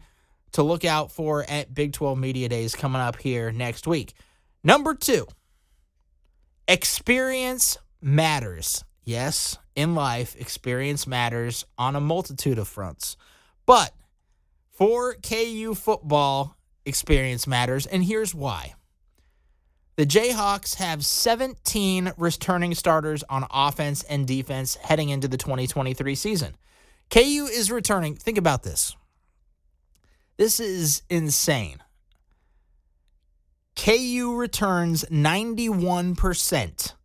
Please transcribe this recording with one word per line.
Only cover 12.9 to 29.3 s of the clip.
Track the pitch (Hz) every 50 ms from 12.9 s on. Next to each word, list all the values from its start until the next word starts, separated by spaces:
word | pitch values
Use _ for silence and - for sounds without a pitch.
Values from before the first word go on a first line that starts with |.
| 82 - - - - _ _ _ _ _ _ _ _ _ -
But | - 247 220 160 - - - - _ _ _ _ _ _ _ _ _ _ _ _ _ _
for | - 190 220 233 240 247 254 233
K | - - - 226 226 233 233
U | 226 220 220 226 208
football, | - - 220 214 - - 147 151 147 143 139 135 139 139 143 - _ _ _ _ _ -
experience | 139 139 - - - 151 135 131 131 123 117 -
matters, | 135 127 123 123 123 131 139 139
and | - 185 185 180
here's | 185 220 214 220 175 170
why. | 151 139 127 98 76 64 - - - _ _ _ _ _ _ _ _ _ _ _ _ _ _ _ _ _ _ _ _ _ _ -
The | - 151
Jayhawks | 139 139 214 233 247 240 214 202 202 202 196 - - -
have | - 190 170 160 147 143
seventeen | - - - - 233 233 233 262 262 247 - - - - 208 196 190 185 185 180 185 -
returning | 170 170 170 - - - - 180 175 175 175 170
starters | - - 175 160 156 151 156 151 147 - -
on | 135 135 131 -
offense | - 135 139 143 147 - 151 143 143 143 -
and | - 147 139 139
defense | 127 131 135 127 - 135 135 131 - -
heading | - - - 156 156 151 143
into | 139 135 135 135
the | 131
twenty | 131 - 147 131 127 127
twenty-three | 123 - 143 131 131 127 - 135 139 135
season. | - - 214 214 165 127 - - - _ _ _ _ _ _ _ _ _ -
K | - 226 254
U | 285 285 294 285
is | 262 220 240 208 196
returning. | 240 233 - - 208 185 165 151 143
Think | - - 226 220 202
about | 175 156 135 117 -
this. | 98 - - - - - - _ _ _ _ _ _